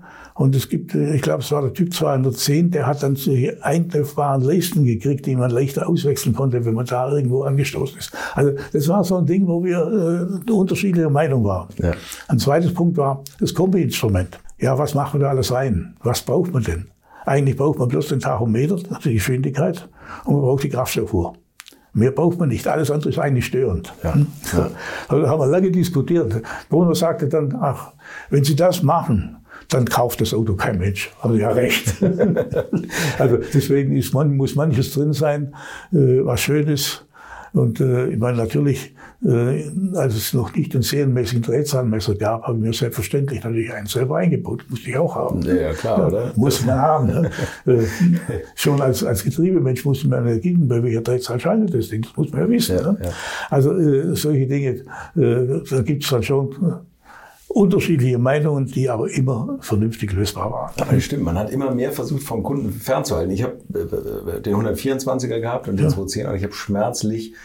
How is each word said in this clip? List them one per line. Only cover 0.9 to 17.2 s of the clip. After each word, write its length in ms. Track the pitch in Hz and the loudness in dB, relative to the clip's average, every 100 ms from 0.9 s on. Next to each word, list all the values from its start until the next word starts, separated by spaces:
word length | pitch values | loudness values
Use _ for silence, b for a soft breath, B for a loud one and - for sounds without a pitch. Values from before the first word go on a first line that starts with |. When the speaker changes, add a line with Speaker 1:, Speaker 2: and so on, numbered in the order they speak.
Speaker 1:
äh, 200 | 151 147 | -2 0
ich 60 | 151 | 0
glaube, 220 | 156 151 | 0 -2
es 100 | - | -2
war 80 | 147 | -2
der 140 | 131 | -2
Typ 180 | - 175 | 0 -2
zweihundertzehn, 760 | 175 156 135 131 - - 147 175 | 0 0 2 0 0 0 2 2
der 160 | 170 131 | 2 0
hat 160 | 139 | 0
dann 140 | 139 139 | 0 0
solche 460 | - 131 139 - | 0 2 0 -2
eindämpfbaren 800 | - 165 170 151 139 - 143 139 | -2 0 0 0 -2 -2 0 2
Leisten 440 | 127 180 - 160 | 2 2 2 2
gekriegt, 420 | 127 113 139 139 - | 2 2 0 -2 0
die 100 | 127 | 0
man 140 | 123 | 2
leichter 360 | 120 135 - - | 2 0 -2 0
auswechseln 480 | 165 139 131 - | 0 2 0 0
konnte, 300 | 117 135 120 | 0 2 0
wenn 80 | 113 | 0
man 140 | 113 123 | 0 0
da 240 | 123 131 | -2 0
irgendwo 280 | 147 131 131 | 0 0 0
angestoßen 560 | 139 139 - - 135 - | 2 0 0 -2 -6 -6
ist. 140 | - B B | -12 B B
Also 180 | B 143 139 143 | B 0 0 -2
das 160 | 156 139 | -2 2
war 160 | 170 | 2
so 120 | 175 185 | 2 2
ein 100 | 156 | 2
Ding, 200 | 180 190 | 2 2
wo 160 | 170 | 2
wir, 800 | 180 175 156 214 170 175 175 196 233 | 0 0 0 0 0 0 -2 -4 0
äh, 20 | |
unterschiedlicher 600 | 214 190 175 202 170 160 | 0 2 0 0 2 2
Meinung 340 | 139 156 135 | 2 2 2
waren. 240 | 101 92 - - | 2 0 -6 -4
Speaker 2:
Ja. 160 | 90 85 B B B | -2 -2 B B B
Speaker 1:
Ein 100 | 123 | 0
zweites 340 | 135 151 170 | 2 2 2
Punkt 240 | - 170 170 | 0 0 2
war 260 | 139 135 - - | 0 -2 -8 -4
das 120 | 220 | -2
Kombi-Instrument. 840 | - 185 185 135 - 113 92 95 - b b | 0 2 2 0 0 0 0 -2 -8 b b
Ja, 200 | 123 131 | 0 0
was 160 | 147 | 0
machen 260 | 143 143 147 | 0 -2 0
wir 40 | 139 | 0
da 40 | |
alles 220 | 131 - | 0 0
rein? 440 | 123 135 90 - - | 0 0 -2 -4 -6
Was 200 | 113 - | -2 -2
braucht 320 | - 139 175 | 0 0 0
man 80 | 143 | 0
denn? 240 | 104 85 - _ B B | -2 -4 -6 _ B B